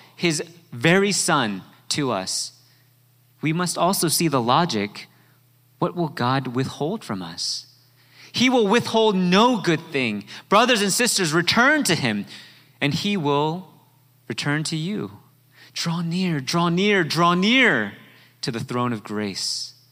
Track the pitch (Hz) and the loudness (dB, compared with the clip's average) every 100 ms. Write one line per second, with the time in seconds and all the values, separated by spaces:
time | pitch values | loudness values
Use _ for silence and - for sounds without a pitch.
0 | - - 175 147 - - - 123 156 190 | -20 -4 -2 -2 -6 -16 -18 0 4 4
1 | 202 - - 151 110 95 - - - - | 4 0 2 2 0 -4 -10 -20 -8 -4
2 | 135 98 95 - - _ _ _ _ _ | -2 -2 -4 -6 -8 _ _ _ _ _
3 | _ _ _ - 156 165 175 - 170 196 | _ _ _ -6 -4 -2 -2 0 0 2
4 | 170 - 165 135 113 139 175 110 101 - | 0 2 2 2 2 2 2 -2 -4 -8
5 | - _ _ _ _ _ _ - 175 175 | -20 _ _ _ _ _ _ -4 -4 -2
6 | 160 - 123 135 131 123 117 - 147 220 | -6 -2 -2 0 -2 -4 -4 -4 -6 -6
7 | - 95 85 82 - - - _ _ _ | -8 -10 -10 -8 -8 -8 -12 _ _ _
8 | _ - - - 254 247 202 233 226 226 | _ -20 -10 0 2 4 4 2 2 2
9 | 220 185 180 185 247 233 170 156 - 139 | 2 2 4 4 4 4 0 -2 -2 -4
10 | 120 104 - - - 202 240 226 202 - | -2 -4 -8 -14 2 4 4 2 0 0
11 | 240 - 165 165 170 220 262 302 240 147 | 0 0 0 0 2 2 4 2 0 0
12 | 120 104 - - - - _ - 143 147 | 0 -2 -6 -16 -20 -20 _ -4 -4 -2
13 | 202 202 143 143 156 175 - - _ _ | -2 -2 0 0 0 -4 -12 -20 _ _
14 | _ _ - - 147 151 151 160 170 214 | _ _ -10 -6 -2 -2 -4 -6 -6 -6
15 | 101 101 _ _ _ _ - - 170 165 | -8 -12 _ _ _ _ -14 -6 -4 -2
16 | 165 180 185 147 131 170 170 175 208 202 | -2 -2 0 -2 -2 0 2 2 2 2
17 | 151 147 170 175 202 262 233 131 101 - | 2 2 4 4 4 4 4 2 -2 -8
18 | - - _ - - 113 - 123 123 110 | -20 -20 _ -10 -6 -6 -4 -2 -2 -4
19 | - 104 101 90 - - - - _ | -6 -6 -6 -6 -6 -8 -10 -16 _